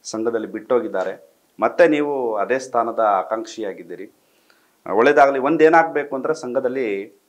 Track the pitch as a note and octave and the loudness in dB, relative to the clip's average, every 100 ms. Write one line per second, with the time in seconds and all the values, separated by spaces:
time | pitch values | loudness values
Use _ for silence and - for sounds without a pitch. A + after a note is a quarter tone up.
0 | - A2 A2+ A2+ G2+ G#2+ - B2 A2 G2 | -10 -6 -4 -4 -6 -10 -2 -2 -2 -4
1 | F#2 - _ _ _ - A2+ - E3+ D3 | -6 -8 _ _ _ -4 -2 4 4 4
2 | D3 C#3 A#2+ G#2+ G2 C3 C3 A#2+ A#2 A2+ | -2 -2 -2 -2 -2 -2 -2 -2 -2 0
3 | A2 G2 F#2 A2 A2 - G#2 F2+ F2 F2 | 2 2 -2 -6 -8 -10 -10 -10 -14 -16
4 | F#2+ _ _ _ _ _ _ _ - G2 | -16 _ _ _ _ _ _ _ -4 2
5 | C3 D3 C#3 C#3 C3+ D#3+ D#3 E3 D#3+ D3+ | 4 6 6 4 -2 4 6 6 4 -2
6 | C#3 C3+ B2+ D#3 B2 B2 B2+ C3 A#2 G2 | -6 -6 -4 -6 -4 -4 -4 -4 -4 -4
7 | G#2 _ | -8 _